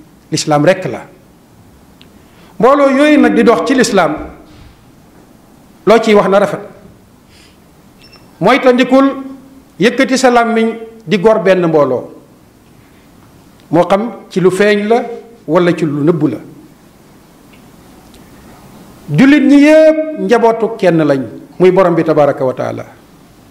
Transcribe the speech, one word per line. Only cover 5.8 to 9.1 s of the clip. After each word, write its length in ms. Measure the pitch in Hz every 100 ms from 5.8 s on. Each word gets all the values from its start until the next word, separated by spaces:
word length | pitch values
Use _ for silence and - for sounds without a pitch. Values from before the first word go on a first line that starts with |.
loo 140 | - 226
ciy 140 | 220
wax 140 | 202 185
na 100 | 196
rafet. 220 | 196 147 - - - - _ _ _ - - _ _ _ _ _ - - - _
Moytandikul 640 | 175 262 262 247 254 262 269